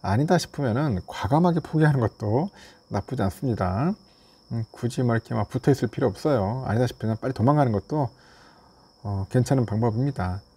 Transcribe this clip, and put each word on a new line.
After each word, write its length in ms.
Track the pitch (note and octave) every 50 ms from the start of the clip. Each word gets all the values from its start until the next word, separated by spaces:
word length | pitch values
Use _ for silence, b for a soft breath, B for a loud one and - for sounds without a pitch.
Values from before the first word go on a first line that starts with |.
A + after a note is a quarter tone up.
아니다 380 | - F#2+ G2 A2+ D3 D#3+ F#3 E3
싶으면은 600 | - - - - C#3+ B2 G#2 B2+ D#3 D3+ A2 F2 -
과감하게 540 | - - - - - C#3+ D#3 F3 F3+ E3+ E3+
포기하는 400 | - - - D#3 D#3 D3+ C#3+ C3
것도 480 | A2+ G2+ - _ A#2 G#2 G#2+ B2+ E3+ G3+ B B B B B B B _
나쁘지 320 | - G2+ - - B2+ - G3
않습니다. 680 | G3 - - - C3+ A2 F2+ G2+ F2+ F#2 G2 C#3 F3 G#3+ - b b b b b b b b b _
음, 140 | B2 A#2 A2+ _
굳이 320 | - - - A#2+ - -
뭐 120 | B2+ A#2+ A2+
이렇게 200 | A2+ - - A#2+
막 140 | A2+ G2+ -
붙어 200 | - C3+ - -
있을 180 | C#3 - - A2
필요 180 | - - C3+
없어요. 560 | A#2 F#2+ - - D#3 C#3+ A#2 F#2+ G2 A#2 C3 C3
아니다 200 | - G#2 A#2+ B2+
싶으면 320 | B2 - - - A2 A2+ A2
빨리 140 | - C3 C3
도망가는 360 | - G#2 C3 D3 D3+ C#3+ B2+
것도, 380 | G#2+ G2+ - _ D3 D3+ C#3 A#2 B B B B B B B B B B B B B B B B B _
어, 240 | - G#2+ G2+ F#2+ F#2+ -
괜찮은 380 | - B2+ A#2+ - C#3+ C3+ A#2+
방법입니다. 760 | G#2+ G2+ G#2+ A#2 A#2+ A2 A2+ C3 C#3+ C3+ - F#2+ F2+ F#2 G2 - _ _